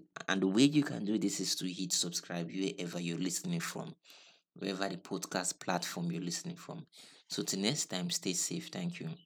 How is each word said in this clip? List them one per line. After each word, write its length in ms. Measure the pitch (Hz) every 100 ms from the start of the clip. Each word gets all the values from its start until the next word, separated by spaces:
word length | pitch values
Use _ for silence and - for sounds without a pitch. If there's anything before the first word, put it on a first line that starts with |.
| - - -
and 140 | 95
the 60 | 95
way 160 | 101
you 200 | 143 151
can 220 | 139 120 104
do 120 | 107
this 220 | 98 -
is 160 | 92 -
to 160 | 90
hit 220 | 90 92
subscribe 580 | - 90 - - 87 82
wherever 480 | 92 95 90 87 87
you're 180 | 85 82
listening 440 | 90 85 90 85
from, 340 | - - - - - - - - _
wherever 360 | - 95 95 98
the 80 | 90
podcast 640 | - 95 - 95 90 -
platform 500 | - 90 - - 85
you're 100 | 85
listening 360 | 90 - 87 87
from. 280 | - 87 - - - - -
So 140 | -
till 180 | - 95
next 240 | 101 143 -
time, 240 | 92 87
stay 240 | - 95
safe. 360 | 87 - 87 -
Thank 300 | - 87 -
you. 80 | 80 -